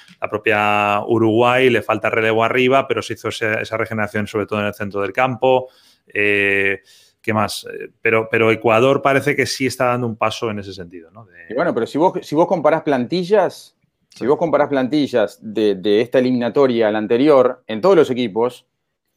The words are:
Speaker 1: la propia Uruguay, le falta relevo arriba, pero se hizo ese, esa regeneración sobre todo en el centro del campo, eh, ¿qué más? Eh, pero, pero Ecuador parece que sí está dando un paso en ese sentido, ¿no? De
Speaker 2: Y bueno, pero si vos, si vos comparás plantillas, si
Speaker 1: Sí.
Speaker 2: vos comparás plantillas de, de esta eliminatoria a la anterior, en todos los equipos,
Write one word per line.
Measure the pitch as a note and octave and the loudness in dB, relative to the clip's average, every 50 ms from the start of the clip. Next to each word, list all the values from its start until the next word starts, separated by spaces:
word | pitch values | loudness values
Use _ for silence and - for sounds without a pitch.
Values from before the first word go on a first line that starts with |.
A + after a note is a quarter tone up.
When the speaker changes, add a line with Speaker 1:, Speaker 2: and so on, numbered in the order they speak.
| - - - _ | -20 -20 -14 _
Speaker 1:
la | - - | -8 -6
propia | - G#2+ - A2+ G#2+ G#2 G#2 G#2 G#2 G#2 G#2 G#2 G#2 G#2 - | -6 -4 0 0 0 2 2 2 2 0 0 0 0 -2 -2
Uruguay, | - A#2+ A2+ A2+ A2 G#2+ A#2 A#2+ A#2+ B2 B2+ C3 B2+ | 0 0 2 2 2 2 2 2 2 4 4 4 2
le | A#2 G#2+ | 2 0
falta | G2+ - A2+ G#2 - A2 | 0 -2 -2 -2 -2 -2
relevo | A2 A2+ A2 A2 A2 A2 A2+ | -2 0 0 0 2 2 0
arriba, | A2+ A#2 B2+ B2+ B2 C3+ C3+ C3 - | 0 2 2 2 2 2 2 0 0
pero | A#2+ A2 | -4 -4
se | G2+ - A2+ | -6 -6 -8
hizo | - - A2 | -10 -8 -8
ese, | - - A#2 G#2+ A2 A#2 | -6 -4 -4 -4 -2 -4
esa | A2 - A2 | -4 -4 -6
regeneración | A2 A2 - A2+ A2 G#2 G2+ - G#2+ G#2 - | -6 -4 -4 -4 -4 -4 -4 -4 -6 -6 -4
sobre | - G#2+ G2 | -4 -4 -4
todo | - A2 G#2+ | -4 -4 -4
en | G#2 G#2 | -4 -4
el | G2+ | -6
centro | - G#2+ G2+ F#2+ G2+ | -8 -10 -8 -6 -6
del | G2 F#2+ | -6 -4
campo, | G2 C3 B2+ C3 B2+ G#2+ - C3 B2+ B2+ B2+ B2+ _ _ _ _ _ _ _ _ | -2 -2 -2 -2 -2 0 0 2 2 2 0 -4 _ _ _ _ _ _ _ _
eh, | - G2+ G#2 G#2 G2+ G2+ G2+ G2+ G2 G2 G2 G2 G2 - _ _ _ _ _ _ _ _ | -4 -2 0 0 2 2 2 0 0 0 0 0 -2 -4 _ _ _ _ _ _ _ _
¿qué | _ - G#2+ | _ -4 -2
más? | A2 G#2 G2 - - - - | 0 -2 -2 -4 -8 -12 -14
Eh, | F2+ F2+ - - _ _ | -14 -14 -14 -16 _ _
pero, | - A2+ A2+ A2 A2 - | -2 0 0 0 0 0
pero | - A2 A2+ A2+ | 0 2 2 2
Ecuador | A2+ A2+ - A#2 A2 A2+ B2+ C3+ C3+ C3+ | 2 2 2 2 4 4 4 4 2 2
parece | - C#3 C#3 C3+ A#2 C#3+ C#3 | 2 0 0 2 0 0 0
que | C3+ B2+ | 0 -2
sí | - - - C3+ B2 | -4 -4 -4 -4 -4
está | - - C3 B2 | -2 -2 -2 -2
dando | B2 B2 B2 A#2 | 0 -2 -2 -4
un | A2 | -4
paso | - A2+ A2 - - B2 A2 | -2 -4 -4 -4 -4 -6 -6
en | G#2 G#2 | -6 -6
ese | F#2+ G2 | -10 -12
sentido, | F#2 F#2 F2 E2+ F#2 F2 E2 D#2+ | -14 -14 -16 -16 -18 -20 -20 -20
¿no? | F#2+ - - | -20 -20 -20
De | F2+ _ - - - | _ _ -20 -14 -6
Speaker 2:
Y | G#2+ | -4
bueno, | C3 F3 E3+ B2 | -2 -2 0 0
pero | B2 A2+ | -2 -2
si | - - C#3+ | -2 0 2
vos, | E3+ F#3 F#3 F3+ | 2 2 0 -2
si | - - D3 | -6 -2 0
vos | D3+ F3 - | 2 2 2
comparás | G3 E3+ C3 D3+ D#3 D#3+ - | 2 2 2 2 2 2 0
plantillas, | D#3 C#3 B2+ B2 A#2 E3 F3+ F3+ E3+ G#3+ G#3 F3+ - - - - - _ _ _ _ _ _ _ _ | 0 0 0 -2 -2 -4 -4 -2 2 2 2 2 2 -2 -8 -16 -20 _ _ _ _ _ _ _ _
si | _ - | _ -4
Speaker 1:
Sí. | - A#2 | -2 0
Speaker 2:
vos | D3+ D3 | 0 0
comparás | F3+ D#3+ C#3 C#3 D3 - | 0 0 2 2 0 0
plantillas | C#3+ C3+ B2+ A#2 C#3+ D3+ C#3 A2+ - A#2+ G#2 - - - | 0 -2 -2 0 0 -2 -2 0 0 0 0 -2 -4 -8
de, | - A2 G#2 A2 G#2+ G#2 G2 | -16 -8 -2 0 2 2 0
de | F#2 F2 G#2+ G2+ G#2+ | 0 0 2 2 2
esta | B2 B2 - C3+ | 2 2 2 0
eliminatoria | B2+ B2+ B2+ A#2+ A#2+ A#2 G2 C#3+ C#3 B2+ A#2+ A2+ A2+ G#2 | 2 2 0 -2 -2 -2 2 2 2 2 2 2 2 2
a | |
la | G#2+ G#2+ | 0 0
anterior, | G#2+ G2+ A#2 A#2 C#3 D#3 D3 C3 B2 B2+ B2+ - _ | -2 0 0 2 4 4 6 6 4 2 0 -6 _
en | - A2 A2 | -10 -6 -2
todos | G2 F#3 G3 | 2 4 4
los | E3+ C#3 - | 4 4 2
equipos, | C3 A#2+ B2 G#2+ F#2 A2 A#2 B2 - - _ _ _ _ _ _ _ _ _ _ _ | 0 -2 -4 -4 -2 -2 -4 -4 -4 -8 _ _ _ _ _ _ _ _ _ _ _